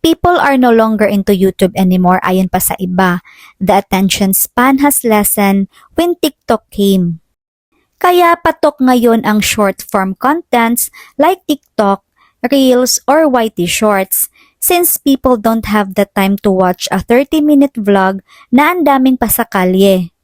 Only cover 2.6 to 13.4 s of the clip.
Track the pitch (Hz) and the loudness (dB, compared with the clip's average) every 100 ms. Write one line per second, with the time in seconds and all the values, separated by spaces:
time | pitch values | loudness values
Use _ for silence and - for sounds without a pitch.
2.6 | - - 185 180 185 175 - - - _ | -4 -6 -4 -2 -2 -2 -8 -20 -20 _
3.6 | 190 196 - 190 190 - 196 190 - - | 0 0 0 -2 -2 0 -2 -2 -4 -2
4.6 | 254 269 285 - 233 214 208 - 202 196 | 0 2 0 0 0 0 0 0 0 0
5.6 | 190 _ _ - 349 349 311 _ - 226 | -4 _ _ -4 -2 -2 -4 _ -4 -4
6.6 | _ - 196 190 175 165 _ _ _ _ | _ -2 0 2 -2 -6 _ _ _ _
7.6 | _ _ _ _ 359 359 339 339 320 320 | _ _ _ _ 0 2 2 2 -2 -2
8.6 | 302 - 254 247 233 226 214 214 - - | -4 0 0 2 2 0 0 -2 -2 -2
9.6 | 196 - - 202 190 190 247 330 - 240 | -2 -4 -6 -4 -4 -4 -4 -4 -2 -2
10.6 | 226 240 - - - - 302 381 - 294 | 0 -2 -6 -12 -18 -2 0 0 -6 -8
11.6 | _ - 202 196 _ _ _ _ 247 277 | _ -2 -2 -2 _ _ _ _ -2 2
12.6 | 262 247 254 - - 302 311 247 | 2 2 0 -2 0 2 2 0